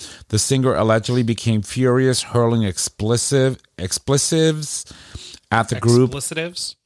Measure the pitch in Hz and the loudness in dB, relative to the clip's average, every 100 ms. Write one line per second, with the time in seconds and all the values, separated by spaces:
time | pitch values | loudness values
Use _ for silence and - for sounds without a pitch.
0 | - - - 107 - 135 127 85 110 113 | -16 -20 -4 -2 0 2 2 2 2 2
1 | 107 123 117 110 117 107 - 127 127 123 | 2 0 0 0 0 -2 -2 0 2 4
2 | 131 120 - 120 117 117 104 - - - | 2 0 -2 0 2 2 0 -2 -6 -4
3 | 107 117 - 139 131 127 _ - 92 - | -2 0 0 2 2 -2 _ -10 -6 -6
4 | - 143 - 160 160 156 147 - - - | -2 0 0 2 2 0 -4 -10 -12 -18
5 | - - - - _ 110 113 98 113 120 | -20 -20 -20 -20 _ -2 0 0 4 4
6 | 127 139 - 160 170 180 - - | 4 0 -8 -8 -8 -8 -12 -14